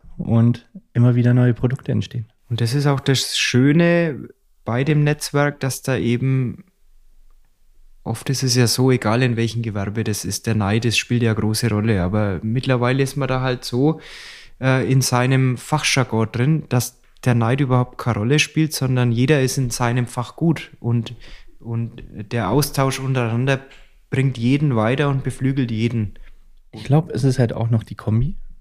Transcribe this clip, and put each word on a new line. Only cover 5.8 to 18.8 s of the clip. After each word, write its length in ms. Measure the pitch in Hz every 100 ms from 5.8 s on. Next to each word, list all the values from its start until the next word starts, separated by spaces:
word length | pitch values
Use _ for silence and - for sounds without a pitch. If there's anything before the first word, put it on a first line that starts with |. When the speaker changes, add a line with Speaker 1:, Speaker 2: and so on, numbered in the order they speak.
Speaker 2:
da 160 | - 123
eben, 680 | 110 123 131 131 123 - - _ _ - - - - - _ _ _ - - -
oft 260 | - 117 -
ist 120 | 131
es 140 | 131 120
ja 120 | 117
so, 220 | - 127
egal 320 | 127 107 113
in 140 | 131 117
welchem 260 | 117 113
Gewerbe 420 | 113 101 101 107
das 200 | 107 104 -
ist, 220 | 101 -
der 80 | 107
Neid, 300 | 98 110 120
das 120 | 110
spielt 260 | - 120
ja 80 | 117
eine 80 | 107
große 300 | 107 107 117
Rolle. 320 | 104 110 101
Aber 380 | 90 107 104 87
mittlerweile 600 | 110 123 135 123 123 131
ist 140 | 135 143
man 100 | 131
da 140 | 127
halt 240 | 127 127 -
so, 340 | 120 147 156 - - - - - -
äh, 280 | 131 131 117
in 120 | 131
seinem 560 | 123 123 123 135 131 123
Fachjargon 760 | - 151 - - 123 110 110
drin, 320 | 113 127 156 -
dass 320 | 123 - - _ - 127
der 100 | 120
Neid 240 | 113 135
überhaupt 380 | 139 127 123 -
keine 220 | - 104
Rolle 200 | 110 151
spielt, 340 | 147 - 156
sondern 380 | -